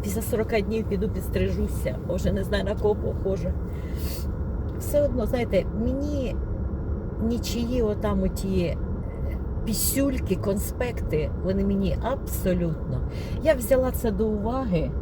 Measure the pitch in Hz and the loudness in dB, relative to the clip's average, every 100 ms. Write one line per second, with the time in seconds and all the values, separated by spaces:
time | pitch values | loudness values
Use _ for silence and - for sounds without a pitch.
0 | 202 202 208 226 220 226 190 226 214 196 | -2 -2 0 0 2 2 2 0 0 0
1 | 208 185 180 185 190 190 202 - - - | 0 -2 0 0 2 2 0 0 -2 -2
2 | - 180 196 196 185 202 190 208 208 208 | -2 0 2 0 0 0 0 2 2 2
3 | - - 196 190 180 180 - - - - | 0 0 0 0 0 -2 -2 -4 -4 -2
4 | - - - - - - - - - 294 | -2 -2 -2 -2 -2 -2 -2 -4 0 2
5 | 294 247 214 254 233 196 170 185 233 262 | 2 2 0 0 2 2 2 0 0 0
6 | 285 285 247 - - - - - - - | 0 -2 -2 -2 -4 -2 -2 -4 -4 -4
7 | - - 226 233 - 202 233 254 220 202 | -4 -2 0 0 -2 -2 0 2 2 2
8 | 214 196 185 180 196 185 170 - - - | 0 2 0 0 0 0 0 0 -2 -4
9 | - - - - - - - 208 - 262 | -4 -4 -4 -4 -4 -4 -2 0 2 2
10 | 277 262 - 185 202 196 - - 247 - | 2 2 0 0 2 0 0 -2 -2 -2
11 | - - 147 - 175 196 202 196 190 - | 0 0 0 -2 0 2 2 2 2 0
12 | 220 269 - - 190 180 170 156 - - | 0 -2 -2 0 2 2 2 -2 -2 -2
13 | - - - - 311 294 - 262 254 247 | -2 -4 -4 0 2 2 4 4 4 2
14 | 233 190 220 208 202 254 254 170 131 - | 0 2 2 0 0 -2 2 2 2 -2